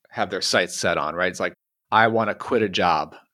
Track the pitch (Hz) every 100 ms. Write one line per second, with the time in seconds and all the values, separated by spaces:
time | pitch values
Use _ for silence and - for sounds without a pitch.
0 | _ - 101 92 - 117 90 - 98 82
1 | 73 82 92 90 90 - _ _ _ 107
2 | 113 113 107 98 - 123 107 95 90 80
3 | 76 - _